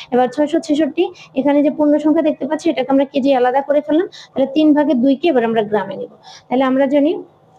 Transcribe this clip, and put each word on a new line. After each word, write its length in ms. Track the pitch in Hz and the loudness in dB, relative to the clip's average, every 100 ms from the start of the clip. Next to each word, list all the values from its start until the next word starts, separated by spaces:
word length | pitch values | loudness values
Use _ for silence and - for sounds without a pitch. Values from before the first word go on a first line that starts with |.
| - | -4
এবার 160 | 240 254 | -2 0
ছয়শো 280 | 277 294 330 | -2 -2 -2
ছেষট্টি, 440 | - 294 302 320 370 - - 262 | -2 -2 0 -2 -4 -6 -8 -4
এখানে 240 | 269 285 | 0 2
যে 80 | 294 | 2
পূর্ণ 220 | 302 302 302 | 0 2 2
সংখ্যা 240 | 311 320 | 2 2
দেখতে 220 | 311 - 269 | 0 -2 -6
পাচ্ছি, 200 | 311 339 | -4 -2
এটাকে 200 | 262 247 | -2 0
আমরা 140 | 269 277 | 0 0
কেজি 240 | 285 269 262 | -2 0 2
আলাদা 260 | 247 262 | 2 0
করে 180 | 277 294 | 0 -2
ফেললাম, 260 | 294 302 403 - - | 0 -2 -2 -8 -12
তাহলে 200 | - 269 | -4 -2
তিন 140 | 294 311 | 2 4
ভাগের 240 | 294 294 254 | 4 2 2
দুই 140 | 269 269 | 2 2
কে 100 | 349 | 0
এবার 140 | 262 226 | 0 0
আমরা 160 | 226 | -2
গ্রামে 320 | 208 208 190 190 | -2 -4 -4 -10
নিব। 140 | - - - - _ | -14 -16 -20 -20 _
তাহলে 180 | 247 | -2
আমরা 220 | 262 262 277 | 0 0 2
জানি 240 | 285 294 415 - _ _ | 2 0 -2 -8 _ _